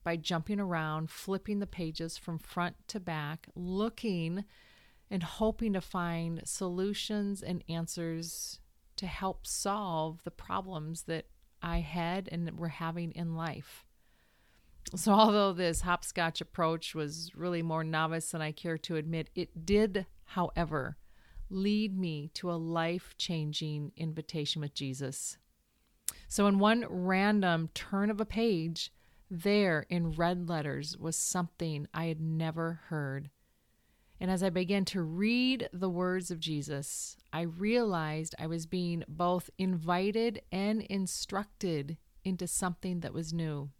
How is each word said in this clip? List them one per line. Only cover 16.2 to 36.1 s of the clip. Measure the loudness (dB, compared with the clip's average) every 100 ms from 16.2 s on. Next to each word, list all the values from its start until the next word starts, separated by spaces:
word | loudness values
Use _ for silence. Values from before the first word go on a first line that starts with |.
| 0 0
approach | -6 0 2 2 -2
was | -4 -4 -4 -10
really | -4 -2 0
more | 0 0
novice | 0 2 2 0 -2
than | -2
I | -4
care | -4 -4 -4
to | -2
admit, | -2 0 -2 -4
it | -6 -6 -4
did, | 4 6 6 2 -4 -12
however, | -6 0 0 0 0 0 -2 -6 -16 -20 -16 -12 -6
lead | 0 2 2 2
me | 0 -2 -2 -6
to | -6 -2
a | -2
life-changing | 0 0 2 0 -4 -6 -2 0 -2 -2 -2 -2 -6
invitation | -4 -4 -4 -4 -2 -2 -2
with | -4
Jesus. | -4 -4 -2 -4 -4 -8 -10 _ _ _ _ _ _ -8 -8 -2
So | 4 6
in | 8
one | 8 6 2
random | 0 2 4 6 6 6 4 2
turn | -6 -2 2 2
of | 2
a |
page, | 0 2 4 4 0 -2 -6 -12 _ -20 -10
there | -2 4 4 6 2 2
in | 0 2
red | 4 2 2 0
letters | -2 -2 -2 -6 -6
was | -2
something | 0 0 0 -2 -2 -4 -2 -4
I | -4
had | -2 -2
never | 0 0 0 -2 -2 -4 -4
heard. | -4 -2 -4 -8 -16 _ _ _ _ _ _ _ -4
And | 0
as | 2
I | 2
began | 2 2 2
to | 2 0
read | -2 2 4 6 4 2 -2
the | -2 0
words | 2 2